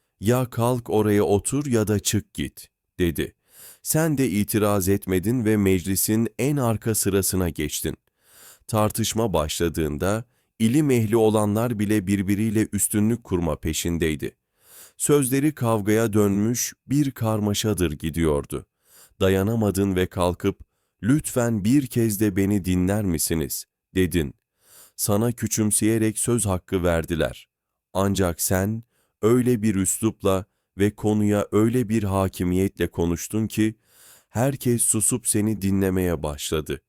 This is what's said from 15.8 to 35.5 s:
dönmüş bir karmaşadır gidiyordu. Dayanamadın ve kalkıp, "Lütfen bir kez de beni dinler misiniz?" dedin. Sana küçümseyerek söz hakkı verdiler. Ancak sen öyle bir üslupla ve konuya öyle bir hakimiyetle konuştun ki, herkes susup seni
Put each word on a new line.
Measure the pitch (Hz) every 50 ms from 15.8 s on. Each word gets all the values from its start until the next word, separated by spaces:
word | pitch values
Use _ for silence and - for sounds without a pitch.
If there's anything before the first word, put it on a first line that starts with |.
| 98 104 104 110 117 113 101
dönmüş | 107 104 101 98 101 104 113 123 120 - - - _ _
bir | - 131 147 147 139
karmaşadır | - - 113 110 110 107 104 104 101 - - 107 101 85 87 78
gidiyordu. | 73 69 78 80 71 82 82 78 73 71 69 - 71 64 - _ _ _ _ _ - - - _ _ -
Dayanamadın | 98 95 95 95 98 107 117 117 107 101 90 95 101 98 92
ve | 90 92
kalkıp, | - - 98 87 90 90 - - - 190 _ - _ _ _ _ _ _ -
"Lütfen | 92 107 143 156 - - - 127 120 120 113 104 90
bir | 107 135 147 135
kez | 120 - 123 113 113 101 95
de | 107 104 90
beni | 98 98 98 104 101 82
dinler | 92 92 90 90 92 101 110 104
misiniz?" | 92 82 76 - - 85 80 73 64 - - - _ _ _ _ _ -
dedin. | 92 92 82 87 85 76 64 - _ _ _ _ _ _ _ - - - - _
Sana | - - - 101 101 113 120
küçümseyerek | 117 - 113 107 - 113 110 107 104 - 110 107 113 113 110 110 107 -
söz | - 123 120 120 101
hakkı | 101 92 90 - - 95 95 87
verdiler. | 87 85 82 78 - 85 78 71 60 60 - - _ _ _ _ _ _ _ _ _ -
Ancak | 92 98 101 98 90 95 87 80 -
sen | - - 98 92 98 104 110 113 117 _ _ _ _ _ _ -
öyle | - 110 120 127 117 123 123 107
bir | 104 110 95
üslupla | 95 95 - - - 110 110 - - - 98 95 95 95 _ _ _ _ _ -
ve | 90 101 104 -
konuya | - - 107 107 107 104 104 104 101 - -
öyle | - 104 110 117 117 127 120 98
bir | 110 113 104
hakimiyetle | 98 95 98 95 92 - - 95 90 90 92 98 98 - - 85
konuştun | 85 - - 85 85 85 - - - - 110 110
ki, | - - 110 107 110 110 _ _ _ _ _ - - - - _ _
herkes | - 107 123 139 139 - - 127 120 113 -
susup | - - 110 - - 127 120 -
seni | - - 107 104 110